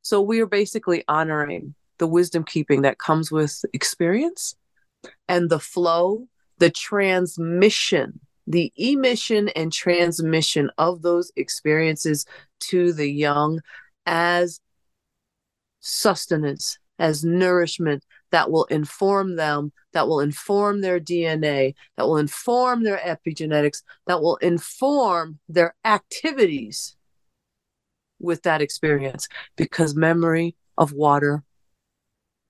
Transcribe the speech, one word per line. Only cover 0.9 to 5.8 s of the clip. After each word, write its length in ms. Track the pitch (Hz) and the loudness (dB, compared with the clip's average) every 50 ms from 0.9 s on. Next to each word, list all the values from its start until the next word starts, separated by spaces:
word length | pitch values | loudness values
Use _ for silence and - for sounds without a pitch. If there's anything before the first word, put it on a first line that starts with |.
| 175 - - | 0 0 0
honoring 680 | - 151 156 160 160 156 151 147 147 165 170 - 143 147 _ _ _ _ - | -2 0 0 0 0 -2 -2 -2 -4 -6 -10 -10 -14 -18 _ _ _ _ -2
the 80 | 170 | -2
wisdom 360 | 160 165 175 180 175 - 170 160 | 2 4 2 2 2 0 -4 -4
keeping 380 | - - 160 147 - 143 135 | -2 -4 -4 0 2 2 4
that 180 | 139 139 - _ | 4 2 0 _
comes 320 | - - 156 160 160 151 | 0 0 2 2 2 0
with 320 | 156 156 151 147 - - - - - | 0 0 0 -2 -4 -8 -8 -8 -6
experience 840 | - - - - _ 175 170 185 233 302 339 349 - - - - _ _ _ _ _ _ _ _ _ - - _ _ _ - | -4 -6 -6 -2 _ 0 0 2 0 0 -2 -6 -8 -10 -10 -12 _ _ _ _ _ _ _ _ _ -20 -20 _ _ _ -2
and 200 | 180 175 175 160 | 0 0 2 2
the 100 | 165 151 | 0 -2
flow, 680 | - - - 180 | -2 -6 -4 0